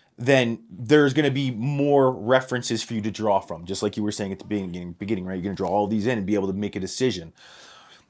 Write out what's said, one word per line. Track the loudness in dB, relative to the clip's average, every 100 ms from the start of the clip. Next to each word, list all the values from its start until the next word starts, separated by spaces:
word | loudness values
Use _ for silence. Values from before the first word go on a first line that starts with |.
| _ -4
then | 4 4 4 -2 -10
there's | -12 4 6 6
gonna | 4 2
be | 0 -2
more | -2 -2 0 4 6 4
references | 2 2 2 2 -4 -2 -4
for | -2
you | -4
to | -4
draw | -2 2 2
from, | 0 -8
just | -8 -4
like | -2 -2
you |
were | -4
saying | -4 -6
at | -8
the |
beginning, | -6 -6 -6 -8 -10
beginning, | -10 -4 -4
right? | -4
You're | -6
gonna | -6
draw | -4 -2
all | 0 0
these | 0 0
in | -2
and | 0
be |
able | 0 0
to |
make | -2 -6 -6
a |
decision. | -8 -2 -2 -2 -8 -18 -20 -20 -20 -20 -20 -20 _